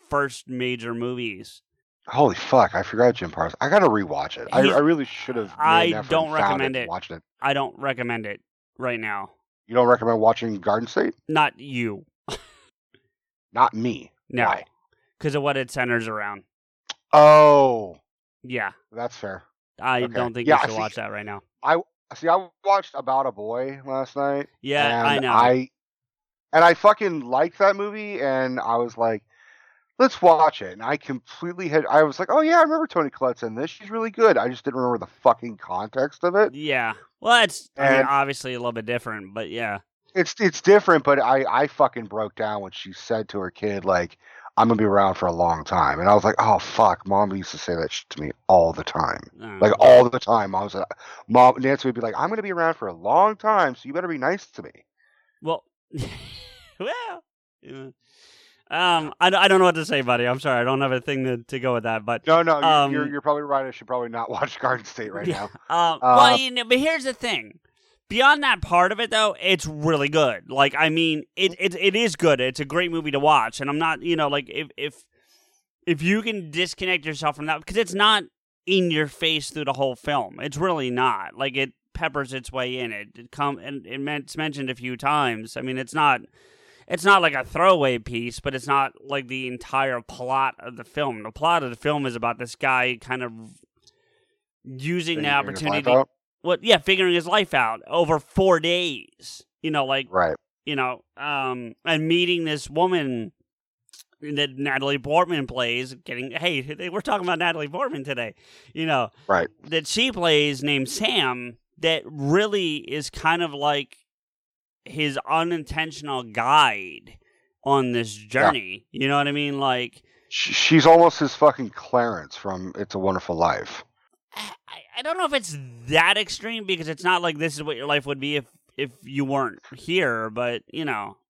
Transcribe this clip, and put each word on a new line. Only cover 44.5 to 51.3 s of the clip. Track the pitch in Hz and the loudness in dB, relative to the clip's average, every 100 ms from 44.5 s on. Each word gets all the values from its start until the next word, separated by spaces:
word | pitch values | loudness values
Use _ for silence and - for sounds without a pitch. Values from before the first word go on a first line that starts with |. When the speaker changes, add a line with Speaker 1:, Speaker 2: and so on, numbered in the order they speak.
| - | 2
Speaker 2:
"I'm | 113 | 4
gonna | 110 | 4
be | 107 | 4
around | 101 98 - | 4 2 2
for | 90 | -2
a | |
long | 85 85 80 78 | 0 0 0 -2
time." | 90 80 - | 0 2 2
And | 95 | 4
I | 104 | 6
was | |
like, | 110 - | 4 2
"Oh, | 110 98 | 2 2
fuck, | - - 107 82 98 | 0 2 2 2 -2
Mom | 98 104 98 | 0 0 -2
used | 90 | -10
to | - | -12
say | - 85 | -6 -4
that | 78 | -4
shit | - - | -8 -14
to | 71 | -12
me | 73 - - | -10 -12 2
all | 92 82 | 4 4
the | 80 - | -2 -8
time." | - - - - _ | -4 -4 -4 -14 _
Speaker 1:
Uh. | 110 98 | -14 0
Speaker 2:
Like, | 107 - | 2 6
all | 131 123 123 | 10 10 10
the | 123 | 2
time. | - 113 98 95 | 0 0 0 -4
I | |
was | 101 | -6
like, | 95 90 - - - | -6 -8 -10 -16 -20
Mom, | - | 0